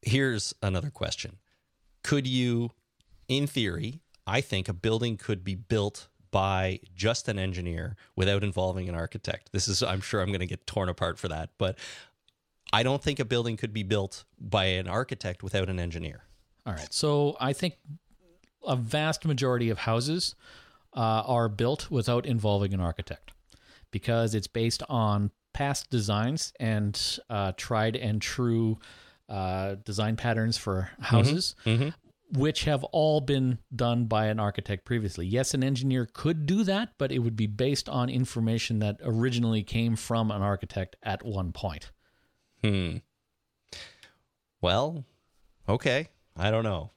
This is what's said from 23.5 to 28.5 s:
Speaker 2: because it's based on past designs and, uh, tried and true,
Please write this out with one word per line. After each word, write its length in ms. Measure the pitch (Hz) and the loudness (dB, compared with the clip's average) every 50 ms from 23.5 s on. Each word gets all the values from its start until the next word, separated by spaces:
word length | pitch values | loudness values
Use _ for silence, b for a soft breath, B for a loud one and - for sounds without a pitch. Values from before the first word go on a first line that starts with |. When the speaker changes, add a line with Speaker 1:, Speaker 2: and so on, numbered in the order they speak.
| B B B B B B B B | B B B B B B B B
Speaker 2:
because 440 | - 101 - - 117 117 117 107 107 | -8 -4 -2 0 2 2 2 2 2
it's 120 | 110 98 | 0 -2
based 360 | - _ 117 113 117 113 - 139 - | -2 _ 0 0 0 0 -2 -4 -2
on 420 | 139 120 110 107 101 104 104 98 _ _ _ _ | 0 2 2 4 4 2 2 0 _ _ _ _
past 380 | _ - 143 139 139 - - - | _ -2 -2 -2 -2 -4 -4 -2
designs 600 | - 120 104 104 104 104 110 123 143 160 - - _ - | -2 0 0 2 0 0 0 0 -2 -2 -4 -8 _ -4
and, 600 | 127 113 110 107 104 101 104 - - - - - - _ | -2 0 2 2 0 0 0 -2 -2 -2 -4 -6 -6 _
uh, 240 | 120 104 101 95 92 - | -2 -2 0 -2 -2 -4
tried 360 | - - 123 110 110 113 110 | -4 -2 0 2 2 2 0
and 260 | 127 - 107 107 107 | 0 -2 0 -2 -2
true, 560 | - - - - 123 120 | -2 -4 -2 0 2 2